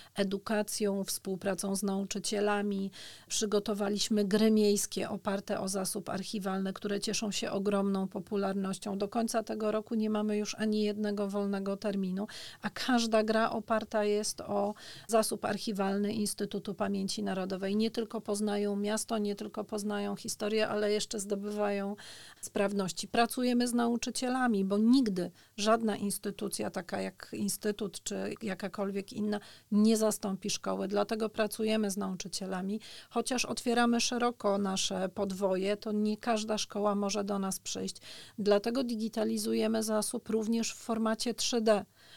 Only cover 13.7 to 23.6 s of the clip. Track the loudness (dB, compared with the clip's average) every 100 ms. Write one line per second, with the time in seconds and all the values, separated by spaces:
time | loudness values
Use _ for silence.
13.7 | -2 0 0 2 2 0 -6 -4 0 0
14.7 | -2 -12 -18 2 2 4 0 -2 -2 -4
15.7 | 0 0 2 0 0 -2 -2 -4 -4 -6
16.7 | -2 -2 0 -2 -2 -2 -2 -2 -4 0
17.7 | 2 2 0 -4 -6 -4 -2 0 0 0
18.7 | 0 0 -2 0 0 0 -2 -6 -8 -6
19.7 | -4 -2 -2 -2 -4 -6 -4 0 2 2
20.7 | 2 2 0 0 -6 -4 -4 -2 -2 0
21.7 | 0 -2 -6 -12 -18 -18 -14 -8 0 2
22.7 | 2 -2 -2 -2 2 2 2 2 2